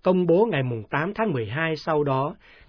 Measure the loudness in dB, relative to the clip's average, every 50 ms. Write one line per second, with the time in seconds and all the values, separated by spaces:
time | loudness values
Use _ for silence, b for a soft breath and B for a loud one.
0 | 0 2 2 4 4 4 4 4 4 2 2 0 -2 -2 -4 -6 -6 -4 -4 -2
1 | -2 -4 -4 -4 -2 -2 -2 -2 -4 -4 -4 -4 -2 -2 -4 -4 -2 -2 0 0
2 | 0 0 0 0 -2 -4 -6 b b b b b b